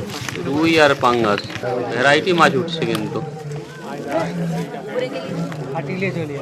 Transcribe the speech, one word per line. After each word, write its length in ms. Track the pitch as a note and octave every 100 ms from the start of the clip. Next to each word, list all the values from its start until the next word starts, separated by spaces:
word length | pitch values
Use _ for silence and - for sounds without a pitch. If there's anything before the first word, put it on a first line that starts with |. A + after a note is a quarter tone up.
| G2 - - - D3+
রুই 240 | C#3+ E3 D#3+ D3
আর 80 | C3+
পাঙ্গাস, 380 | B2+ A#2+ A2 G2+ - - B2 B2 A#2+
ভ্যারাইটি 380 | A#2 C3+ D3+ F#3 F3
মাছ 140 | D3+ C3+
উঠছে 220 | A#2 - A#2
কিন্তু। 280 | A2 G#2 G#2 - - - C#3+ - - C#3 C#3+ C#3 D#3 D#3+ E3+ - - - - C#3 - - - - E3+ E3+ - C3+ C#3 - F#3 F#3+ E3+ D#3 C#3